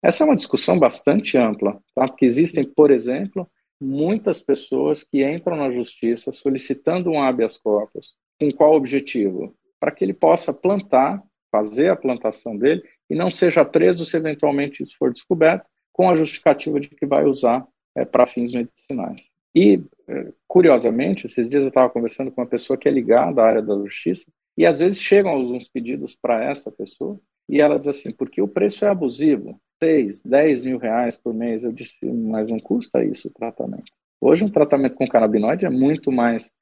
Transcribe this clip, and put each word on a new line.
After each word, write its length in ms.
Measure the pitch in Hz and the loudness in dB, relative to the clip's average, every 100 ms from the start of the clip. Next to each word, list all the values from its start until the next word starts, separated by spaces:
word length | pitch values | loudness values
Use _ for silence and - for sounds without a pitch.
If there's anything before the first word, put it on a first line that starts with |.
Essa 200 | - 247 | 0 2
é 20 | 302 | 2
uma 100 | 262 | 2
discussão 420 | - - - 175 | 0 -4 0 2
bastante 600 | 139 - - - - 135 | 2 0 0 0 0 0
ampla, 420 | 117 107 101 101 _ - | 0 0 -4 -4 _ -4
tá? 120 | 127 | -4
Porque 180 | - 127 | 2 0
existem, 400 | 120 170 160 135 | 2 0 -2 -4
por 260 | - 151 | 4 4
exemplo, 560 | 131 117 131 196 - 175 _ _ _ | 4 0 -6 -6 -8 -12 _ _ _
muitas 600 | 139 135 156 214 208 165 | -8 -4 -2 -2 -2 -4
pessoas 640 | - 135 - 135 147 147 | -2 -4 -2 -4 -2 -4
que 200 | - 139 | -4 -2
entram 320 | 135 165 170 165 | -2 -2 -6 -4
na 160 | 139 | -4
justiça 600 | 123 117 - 117 117 - | -4 -8 -6 -4 -4 -6
solicitando 800 | 127 139 131 - 131 - 175 175 | -6 -4 -4 -6 -6 -4 -4 -2
um 100 | 156 | 0
habeas 340 | 135 123 113 - | 0 0 -4 -4
corpus. 600 | - 104 107 - - _ _ _ | -2 -2 -2 -12 -20 _ _ _
Com 120 | 151 | -4
qual 220 | 139 151 | 2 4
objetivo? 800 | 156 131 135 139 127 101 90 - _ _ _ | 4 2 -4 -4 -2 -2 -4 -10 _ _ _
Pra 120 | - | -6
que 120 | - | -4
ele 100 | 190 | -6
possa 380 | 185 165 170 - | 0 2 2 0
plantar, 720 | 131 180 202 190 127 139 196 _ _ _ | -4 -2 -2 0 0 2 -2 _ _ _
fazer 380 | 110 107 107 165 | -4 -2 0 0
a 60 | 185 | 0
plantação 640 | 131 120 110 - - 104 | -2 -4 -6 -8 -12 -2
dele 240 | 127 170 - _ _ | 0 0 -4 _ _
e 60 | 151 | -4
não 140 | 180 | -4
seja 360 | - 175 165 143 | 0 2 4 2
preso 400 | 165 175 175 160 | 4 2 2 -2
se 100 | 165 | -4
eventualmente 680 | 156 147 147 139 143 - | -4 -2 0 0 -4 -6
isso 140 | - _ | -14 _
for 140 | 131 | -4
descoberto, 580 | 120 _ 175 160 190 - _ _ | -4 _ 2 2 2 -6 _ _
com 180 | - 185 | 0 2
a 60 | 165 | 2
justificativa 640 | 156 - - 143 - 147 | 0 0 0 0 0 -4
de 80 | 143 | -6
que 180 | _ 143 | _ -2
vai 200 | - 104 | 2 2
usar 420 | 135 120 123 127 _ _ - | 2 0 0 -4 _ _ -8
é, 100 | 127 | -4
pra 200 | 123 123 | 0 -2
fins 260 | - 120 | -2 -6
medicinais. 800 | 123 120 _ _ 131 92 98 _ _ _ | -6 -8 _ _ -10 -8 -12 _ _ _
E, 280 | - 196 190 - _ - | 4 6 4 2 _ -12
é, 200 | 143 - - _ | -10 -10 -16 _
curiosamente, 800 | 185 170 127 117 113 156 196 117 | 4 6 6 4 0 -2 -2 -4
esses 240 | - 117 | -4 0
dias 160 | 139 135 | 0 0
eu 60 | |
tava 180 | 131 127 | 2 2
conversando 420 | 120 117 - 135 | 0 -6 -6 -10
com 100 | - | -8
uma 60 | 123 | -6
pessoa 300 | 120 - 131 | -6 -4 -2
que 100 | 147 | 0
é 40 | |
ligada 500 | 135 120 117 156 127 | 0 2 2 2 4
à 40 | 110 | 4
área 160 | 113 | 4
da 140 | 110 101 | 0 -4
justiça, 500 | 101 - - 92 - _ _ - | -4 -8 -6 -6 -8 _ _ 0
e 80 | 170 | 2
às 140 | 143 | 4
vezes 220 | 175 196 | 0 -2
chegam 300 | - 202 196 | 2 2 4
alguns 360 | 147 123 123 - | -2 -4 -6 -8
pedidos 480 | 131 117 139 139 - | -10 -8 -8 -10 -10
pra 280 | - 117 | -2 -2
essa 280 | 123 139 - | -2 -6 -10
pessoa, 480 | - - _ - 202 _ _ _ | -14 -16 _ -12 -12 _ _ _
e 100 | 143 | 2
ela 180 | 147 147 | 2 2
diz 100 | 143 | -2
assim, 240 | 139 - | -8 -10
"Porque 300 | - 131 - | -10 -8 -4
o 60 | 202 | -4
preço 380 | - 202 202 208 | 0 -2 0 -2
é 40 | |
abusivo, 680 | 190 147 120 156 131 - - _ _ | -2 -4 -2 0 0 -4 -18 _ _
seis, 380 | 165 156 110 98 | 0 2 0 -6
dez 400 | - 131 156 135 | -2 2 2 0
mil 140 | 131 127 | -2 -6
reais 400 | 117 113 123 - | -4 -2 -2 -6
por 160 | - | -8
mês." 300 | 110 120 110 | -6 -4 -4
Eu 80 | 120 | -6
disse, 340 | 113 120 _ - | -10 -16 _ -8
"Mas 420 | 120 110 110 110 | -6 -4 -4 -4
não 120 | 113 | -6
custa 440 | - 247 - 127 | -4 -4 -2 -2
isso 240 | 110 - - | -2 -4 -12
o 60 | |
tratamento." 580 | _ 117 - - - - _ _ _ | _ -12 -8 -10 -10 -16 _ _ _
Hoje 220 | 127 160 | 2 4
um 60 | 208 | 2
tratamento 460 | 180 147 139 135 - | 2 2 2 0 -2
com 120 | 127 | 0
canabinoide 580 | 123 110 110 107 170 190 | 2 2 2 0 -2 -2
é 40 | |
muito 420 | 127 135 156 - | 0 0 0 -2
mais 420 | 127 120 113 - _ | 0 0 -2 -8 _